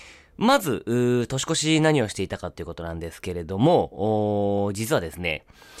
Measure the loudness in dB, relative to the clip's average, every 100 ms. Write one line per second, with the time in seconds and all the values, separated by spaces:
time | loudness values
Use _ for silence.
0 | -20 -20 _ 0 2 4 2 -2 0 2
1 | 2 2 0 -4 -2 -2 2 4 4 4
2 | 0 -4 -6 -6 -10 -10 -12 -10 -8 -8
3 | -10 -10 -8 -8 -4 2 4 4 2 -2
4 | 0 0 0 0 0 0 -2 -4 -2 -2
5 | -4 -6 -4 -4 _ -20 -20 -20